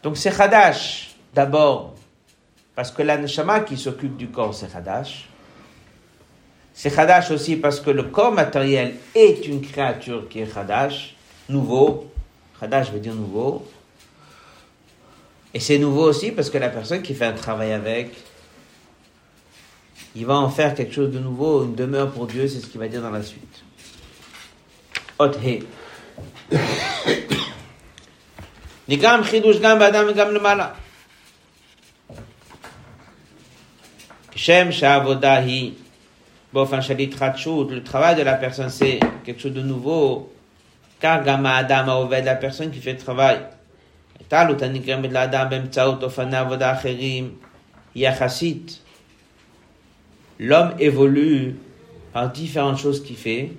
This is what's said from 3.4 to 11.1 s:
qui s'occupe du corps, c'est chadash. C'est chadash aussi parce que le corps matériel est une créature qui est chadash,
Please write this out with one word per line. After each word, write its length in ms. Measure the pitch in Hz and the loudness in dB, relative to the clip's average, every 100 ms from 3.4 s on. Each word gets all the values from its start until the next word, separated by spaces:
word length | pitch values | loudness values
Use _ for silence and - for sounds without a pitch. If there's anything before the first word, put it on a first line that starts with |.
| 160 214 | 0 0
qui 160 | 214 131 | 0 -6
s'occupe 400 | 139 123 139 117 | -8 -8 -10 -8
du 120 | 120 | -12
corps, 260 | - 107 | -4 -4
c'est 160 | 104 95 | -6 -12
chadash. 580 | 87 90 104 135 - - - - - - - - _ _ _ _ _ _ _ _ | -12 -8 -8 -8 -14 -20 -20 -20 -20 -20 -20 -20 _ _ _ _ _ _ _ _
C'est 160 | - 143 | -6 -2
chadash 400 | 143 160 180 170 | 2 6 6 4
aussi 260 | 151 156 160 | -4 -2 0
parce 240 | 147 139 | 0 -2
que 100 | - | 0
le 140 | 135 | -2
corps 280 | 127 - 240 | 0 2 2
matériel 600 | 208 151 143 135 135 123 - - | 2 0 0 0 0 -2 -8 -4
est 320 | 226 214 - 151 | 6 8 6 -4
une 140 | 143 | -8
créature 680 | 139 143 135 113 - 117 101 | -8 -4 -4 -4 -8 -10 -10
qui 120 | 110 | -10
est 120 | 107 | -10
chadash, 640 | 107 98 107 143 143 - | -10 -4 -2 -2 -4 -14